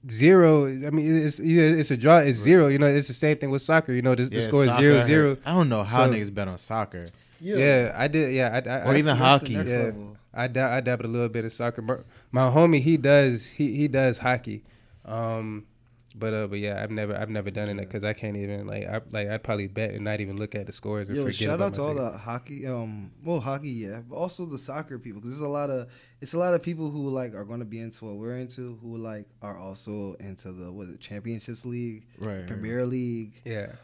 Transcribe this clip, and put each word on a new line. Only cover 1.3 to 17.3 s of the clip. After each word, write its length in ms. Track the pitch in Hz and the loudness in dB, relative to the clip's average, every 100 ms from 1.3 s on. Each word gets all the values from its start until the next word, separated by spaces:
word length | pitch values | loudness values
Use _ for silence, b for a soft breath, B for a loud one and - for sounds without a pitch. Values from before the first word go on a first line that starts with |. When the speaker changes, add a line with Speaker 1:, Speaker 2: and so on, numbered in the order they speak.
| 139 | -2
Speaker 1:
yeah, 240 | 147 165 | 4 6
it's 280 | 156 165 147 | 6 4 2
a 60 | 131 | 2
draw, 220 | 131 170 | 8 8
it's 200 | 143 117 | 8 2
Speaker 2:
Right. 40 | |
Speaker 1:
zero, 240 | 110 180 147 | 6 8 8
you 100 | 139 | 6
know, 80 | 147 | 4
it's 200 | 143 139 | 4 0
the 60 | |
same 240 | 120 151 147 | 0 0 0
thing 120 | 139 | 0
with 120 | 135 | -4
soccer, 300 | - 160 139 | 2 2 2
you 100 | 123 | 0
know, 140 | 127 123 | 2 2
the, 100 | 127 | 0
the 100 | 110 | -2
Speaker 2:
Yeah, 40 | |
Speaker 1:
score 220 | 113 143 | 2 4
is 60 | 135 | 4
Speaker 2:
soccer, 120 | 120 | 6
Speaker 1:
zero 240 | 143 143 120 | 6 6 6
zero. 320 | 156 147 135 - | 4 4 0 0
Speaker 2:
I 60 | |
don't 160 | 175 151 | 2 2
know 140 | 113 | 2
how 220 | 101 123 127 | 0 4 4
Speaker 1:
So 80 | |
Speaker 2:
niggas 200 | 113 104 | 2 -4
bet 140 | 101 95 | -6 -6
on 100 | 92 | -8
soccer. 500 | - 113 104 90 85 - b b | -6 -6 -6 -8 -14 -18 b b
Speaker 3:
Yeah. 140 | 170 202 | -4 2
Speaker 1:
Yeah, 380 | 139 135 117 - | 4 4 2 -2
I 120 | 139 | -2
did, 260 | 156 143 | 0 0
yeah, 160 | 131 123 117 123 | 0 0 -2 -4
I, 40 | |
I, 100 | 131 - | -4 2
Speaker 2:
Or 20 | |
Speaker 1:
I 40 | 143 | 2
Speaker 2:
even 80 | 151 127 | 4 4
Speaker 3:
That's, 20 | |
that's 240 | 131 139 | 6 6
the 40 | 139 | 4
Speaker 2:
hockey. 60 | 104 | -4
Speaker 3:
next 160 | 98 | 0
Speaker 1:
Yeah. 60 | 123 | 0
Speaker 3:
level. 400 | 113 104 104 107 _ | -2 -4 -14 -20 _
Speaker 1:
I 140 | - 123 | -6 -4
da-, 260 | 123 131 127 | 0 0 0
I 60 | |
dabbled 240 | 123 123 117 | -2 -2 -2
a 40 | |
little 200 | 120 120 | -2 -2
bit 140 | 113 113 | -2 -8
of 60 | |
soccer. 280 | - 120 120 | -4 -6 -4
My, 160 | 113 127 - b b | -6 -6 -8 b b
my 100 | 127 131 | 2 4
homie, 300 | 135 170 151 | 6 6 6
he 160 | 139 165 | 4 2
does, 480 | 131 143 135 123 - | 6 8 6 2 -6
he, 260 | - 147 127 | -4 -2 0
he 120 | 147 | 0
does 320 | 131 131 117 | 2 2 2
hockey. 440 | 127 127 113 104 _ b b b - | 0 -2 -4 -12 _ b b b -10
Um, 600 | 110 113 113 110 107 104 _ _ _ _ 110 | -6 -4 -4 -6 -10 -14 _ _ _ _ -8
but, 180 | 110 | -4
uh, 140 | 110 104 | -4 -4
but 120 | 101 | -4
yeah, 220 | 104 101 | -4 -6
I've 80 | 104 | -6
never, 240 | 107 104 101 | -6 -4 -4
I've 140 | |
never 200 | 107 | -4